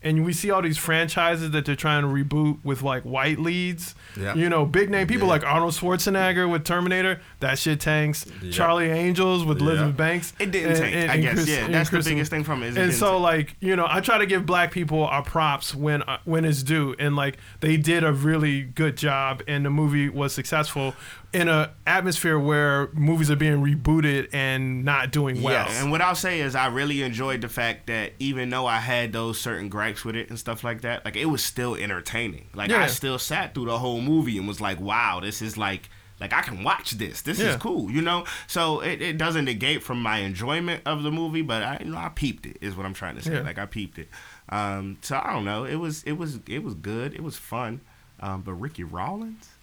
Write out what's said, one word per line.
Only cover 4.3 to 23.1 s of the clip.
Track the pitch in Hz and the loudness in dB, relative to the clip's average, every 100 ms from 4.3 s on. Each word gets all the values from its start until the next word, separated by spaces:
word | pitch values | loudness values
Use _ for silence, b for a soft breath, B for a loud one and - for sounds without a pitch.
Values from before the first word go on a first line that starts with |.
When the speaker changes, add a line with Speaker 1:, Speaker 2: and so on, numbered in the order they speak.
Speaker 1:
You | 135 170 | 2 2
know, | 170 147 | 4 4
big | 190 202 | 4 4
name | 202 185 | 2 2
people | 240 196 | 2 4
Speaker 2:
Yeah. | |
Speaker 1:
like | 156 135 | 4 4
Arnold | 156 170 | 2 2
Schwarzenegger | 160 180 180 202 196 185 180 180 | 0 0 2 2 2 4 4 2
with | 170 | 0
Terminator. | 156 175 180 185 185 180 B B | 0 0 2 2 2 0 B B
That | 135 135 | -2 0
shit | - 151 | 2 0
tanks. | 160 151 151 151 - 190 | 2 2 2 -2 -6 -12
Speaker 2:
Yeah. | 180 | -6
Speaker 1:
Charlie | 175 170 170 165 | 2 4 4 2
Angels | 160 175 180 185 180 | 2 2 4 4 2
with | 160 143 | 2 2
Speaker 2:
Yeah. | 147 | 4
Speaker 1:
Elizabeth | 160 151 139 | 4 2 2
Banks. | 160 175 170 - | 2 0 -4 -4
Speaker 3:
It | 202 | -2
didn't | 185 165 | 0 2
Speaker 1:
And, | 165 | 2
Speaker 3:
tank, | 123 | 2
Speaker 1:
and, | 165 180 | 2 2
Speaker 3:
I | |
Speaker 1:
and | - | 2
Speaker 3:
guess. | 131 | 4
Speaker 1:
Chris-, | 143 156 | 2 2
Speaker 3:
Yeah, | 147 110 | 2 2
Speaker 1:
and | |
Speaker 3:
that's | 165 160 | 2 2
the | 175 | 2
Speaker 1:
Kristen | 156 | 2
Speaker 3:
biggest | 151 151 | 0 0
thing | 160 | -2
from | 147 139 | -2 -2
it | 117 | -2
is | 123 | 2
it | |
Speaker 1:
And | 185 | 2
Speaker 3:
didn't | 123 | 4
Speaker 1:
so, | 208 | 4
Speaker 3:
tank. | 185 | 4
Speaker 1:
like, | 175 160 151 - | 4 4 0 -2
you | 185 185 | 0 2
know, | 170 | 2
I | 165 | 2
try | 196 226 | 4 4
to | 202 | 4
give | 185 156 | 2 2
black | 180 170 | 2 2
people | 185 165 156 | 0 0 2
our | 151 139 | 2 0
props | 151 170 156 139 - | 0 2 2 2 -4
when, | 135 151 147 | -2 0 0
uh, | - 131 | -2 -6
when | - 160 | 0 2
it's | 160 143 | 2 0
due, | 131 160 143 123 | 2 2 2 0
and, | 147 143 | 0 2
like, | 139 139 B B | 0 -4 B B
they | 156 156 | 2 4
did | 156 170 | 4 4
a | 165 | 4
really | 139 147 160 151 139 | 4 4 4 2 2
good | 131 123 156 - | -2 0 0 2
job, | 147 135 135 131 - | 0 2 0 -2 -2
and | 143 | 0
the | 139 | 2
movie | 147 151 147 143 | 4 4 4 2
was | 143 139 | 0 -2
successful | - 127 160 151 143 135 B B B B | -2 0 0 0 -2 -4 B B B B
in | 185 170 | 0 4
a | 156 151 - - | 4 2 -2 2
atmosphere | 185 185 165 170 156 | 2 2 0 2 2
where | 143 147 147 139 139 | 4 4 4 2 0
movies | 156 147 | 2 2